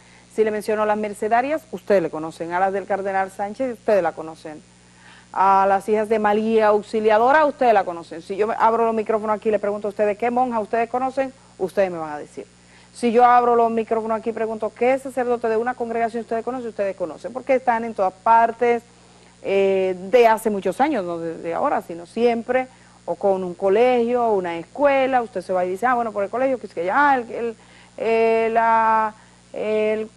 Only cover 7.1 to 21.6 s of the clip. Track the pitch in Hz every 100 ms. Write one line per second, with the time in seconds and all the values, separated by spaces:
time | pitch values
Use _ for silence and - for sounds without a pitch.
7.1 | 214 240 302 294 277 247 208 185 170 165
8.1 | 160 170 190 214 - 226 226 226 220 214
9.1 | 220 214 208 226 208 202 208 208 196 208
10.1 | 202 240 240 254 233 202 233 233 254 262
11.1 | 254 262 - - - 190 - 190 170 156
12.1 | 147 - - - _ - - - - 240
13.1 | 226 240 247 240 233 233 226 220 226 220
14.1 | 220 233 220 220 220 214 - 240 269 269
15.1 | 254 247 240 233 220 240 247 233 226 226
16.1 | 233 214 226 220 262 233 208 196 185 170
17.1 | - 185 240 247 262 254 226 233 214 190
18.1 | - - 226 233 226 240 233 - - -
19.1 | - - _ - 196 196 190 185 185 190
20.1 | 240 233 220 220 202 190 175 285 254 175
21.1 | 170 165 165 170 165